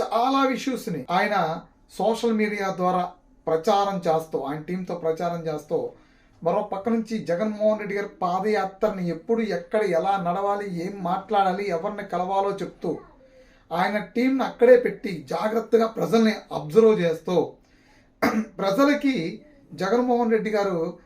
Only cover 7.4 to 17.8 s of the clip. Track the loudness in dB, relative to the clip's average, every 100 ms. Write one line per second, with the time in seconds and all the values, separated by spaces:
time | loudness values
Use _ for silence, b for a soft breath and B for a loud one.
7.4 | -2 0 2 2 -2 -4 -6 -4 -2 0
8.4 | 0 0 -2 -2 -2 -2 -4 -4 -2 0
9.4 | 0 -4 -2 -2 0 2 2 0 0 -2
10.4 | -2 -2 -4 -6 -6 -6 -4 -4 0 0
11.4 | 2 0 -2 -4 -4 -8 -6 -4 -2 0
12.4 | -2 -2 -8 -8 -6 -6 -10 -20 -20 b
13.4 | b b b -2 -2 -2 -4 -2 0 0
14.4 | -2 4 8 8 6 -4 -6 -8 -6 -4
15.4 | -2 -2 2 2 2 0 2 4 4 2
16.4 | -4 -8 2 6 6 6 2 -2 0 0
17.4 | 0 -4 b b